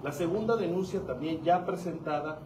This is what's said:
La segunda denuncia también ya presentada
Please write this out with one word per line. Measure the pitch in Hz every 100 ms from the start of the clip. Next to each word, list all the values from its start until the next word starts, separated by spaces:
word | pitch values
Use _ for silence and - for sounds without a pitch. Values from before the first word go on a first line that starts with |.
La | 147
segunda | - 170 202 214 226
denuncia | 175 180 190 190 -
también | 127 151 160
ya | 165 180 175
presentada | 170 180 160 156 151 151 156